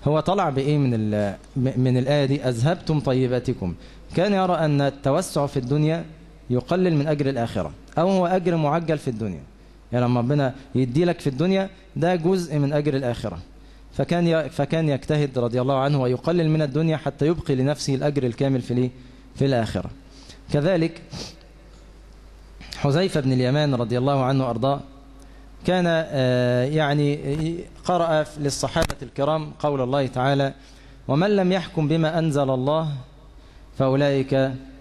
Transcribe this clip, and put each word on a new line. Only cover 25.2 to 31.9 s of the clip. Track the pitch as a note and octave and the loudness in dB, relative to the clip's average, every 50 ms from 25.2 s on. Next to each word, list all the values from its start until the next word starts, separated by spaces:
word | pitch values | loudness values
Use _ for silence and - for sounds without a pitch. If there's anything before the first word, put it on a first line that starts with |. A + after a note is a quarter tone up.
| - - - - - - - - - | -20 -20 -20 -20 -20 -20 -20 -6 -2
كان، | F3 F3+ F#3 F3 | 0 0 2 2
آه، | E3+ E3 D#3+ D#3+ - - C3+ B2+ B2+ B2 B2 B2 B2 B2 B2 B2 | 2 2 0 0 -2 -2 0 2 2 2 2 2 2 2 2 0
يعني | C#3 D#3 D#3 D3+ C#3 C#3+ D3 D3 C#3+ D3 D3 D3 C#3 C#3+ D#3 D#3 D#3+ E3+ F3 - - - - - | 0 2 2 2 2 2 2 2 0 0 -2 -4 -4 -2 -2 -2 -4 -4 -6 -10 -14 -18 -8 -2
قرأ | - F3+ E3+ E3+ E3 D#3 D#3 D3+ - - D3+ | 0 0 2 2 2 2 2 0 -2 -4 -4
للصحابة | C#3+ C#3+ - - C#3+ B2 - E3 D#3+ - - - | -4 -2 -2 -2 -4 -2 0 0 0 0 -2 -6
الكرام | C#3 A2+ - - C#3 D3 D#3 D#3 D3+ D3 - - | -12 -10 -6 -2 0 0 0 -2 -4 -8 -6 -4
قول | - D3 C#3+ C3+ | -2 -2 0 0
الله | B2+ B2 C#3 C#3+ C3+ | 0 0 0 0 -2
تعالى: | B2 - C3 B2+ C#3 C#3 C#3 C#3 C3+ C#3 - - - - - - - - - - - | -2 -2 -2 0 2 2 2 0 -2 -4 -8 -16 -20 -20 -20 -20 -20 -20 -10 -4 -2
"ومن | C3+ D3+ F#3 G#3+ G#3 | 0 2 2 2 2
لم | G3 F3+ F3 | 2 2 2
يحكم | F#3 F#3+ D#3+ - - E3 D3+ | 2 0 -2 -4 -4 -2 0
بما | C#3 | 2